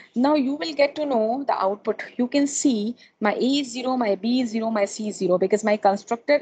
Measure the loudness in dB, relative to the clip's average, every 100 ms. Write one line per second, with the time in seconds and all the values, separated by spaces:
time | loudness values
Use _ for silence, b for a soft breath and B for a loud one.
0 | B 0 2 2 0 -2 -4 0 0 0
1 | -2 0 0 -2 -2 -2 -2 -2 -4 -6
2 | -6 -4 0 0 0 2 0 2 -2 -8
3 | b b -2 0 0 0 -2 -6 -4 -2
4 | 0 0 0 0 0 -2 -2 -2 -2 -4
5 | -8 -2 2 2 4 2 2 2 2 2
6 | -2 -6 0 0